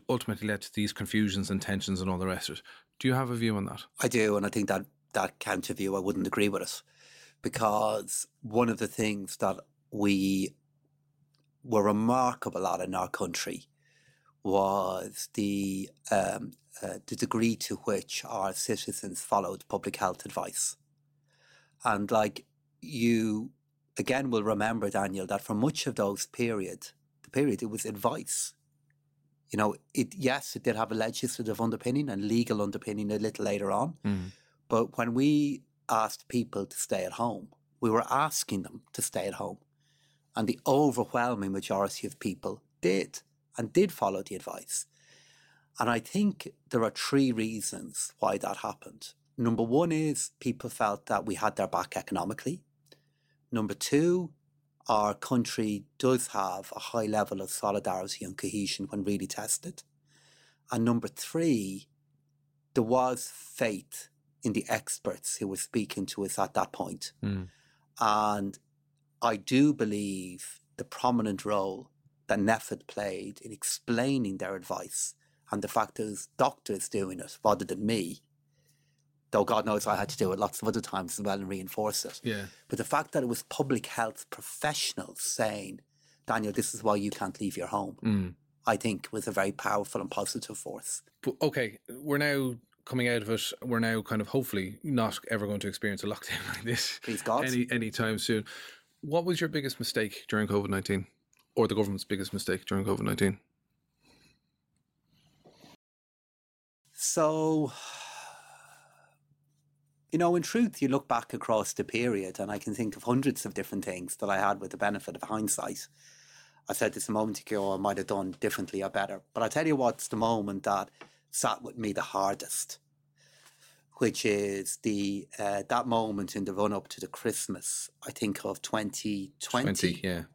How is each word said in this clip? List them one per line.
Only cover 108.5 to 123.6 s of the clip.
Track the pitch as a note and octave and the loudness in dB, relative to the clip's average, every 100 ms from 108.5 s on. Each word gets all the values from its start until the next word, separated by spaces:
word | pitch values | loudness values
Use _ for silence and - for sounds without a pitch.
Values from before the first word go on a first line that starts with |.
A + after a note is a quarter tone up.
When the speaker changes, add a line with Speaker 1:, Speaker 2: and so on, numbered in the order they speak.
| - - - - _ _ _ _ _ _ _ _ _ _ _ - | -20 -20 -20 -20 _ _ _ _ _ _ _ _ _ _ _ -2
Speaker 2:
you | D#3+ | 2
know, | E3+ | 4
in | F3 | 4
truth, | - A3+ A#3 - | 2 2 2 2
you | C#3 | 2
look | C3+ - | 2 2
back | A#2+ - | -2 -2
across | A#2 - A2 F#2+ | -6 2 2 2
the | - | -2
period | G2 A2+ B2 G#2 F#2 - | -2 0 2 0 -2 -4
and | G2 | -4
I | G2+ | -4
can | A2+ | -4
think | G2+ A2 G2 | -2 -2 -2
of | |
hundreds | - B2 C#3 B2 - | 2 4 4 0 -4
of | |
different | G2 - G2+ | -6 -4 -4
things | G2+ F#2 F2+ - | -4 -6 -8 -4
that | G2+ | 0
I | G2 | 2
had | G2 G2 | 2 0
with | G2 | -4
the | F#2+ | -2
benefit | G#2 G2+ - | -2 -2 -6
of | F2 | -10
hindsight. | - A2 G#2+ - - - - _ - - - - - _ - | -4 -2 -2 -2 -4 -8 -12 _ -20 -20 -20 -20 -20 _ -6
I | |
said | G2+ A2 | 0 0
this | G#2 - | 0 -2
a | |
moment | G#2+ G#2+ G2+ | 0 0 -2
ago, | - G#2 G2 | -2 0 2
I | F#2+ | 2
might | G2+ G2+ | 0 0
have | F#2+ | 0
done | G2 F#2 F2 | 0 -2 -2
differently | G#2+ - F#2 G2 | -2 -2 -4 -4
or | F#2+ | -2
better. | G2 G2 G2 _ | -2 -2 -4 _
But | - | -2
I | A2+ | 0
tell | D3 | 2
you | D#3+ D3 | 2 4
what's | B2 - - | 4 2 -4
the | A2+ | 0
moment | A2+ A2+ G2+ G2 | 2 2 0 -2
that | G#2 G2+ - - - _ _ | 0 0 0 -10 -20 _ _
sat | - B2+ G#2 | -2 0 0
with | A#2+ B2 | -6 -4
me | A2 | -2
the | F#2+ | -2
hardest, | - G2 G2 G2+ - - - - _ _ _ _ _ _ - _ | -2 0 2 0 -4 -6 -6 -10 _ _ _ _ _ _ -20 _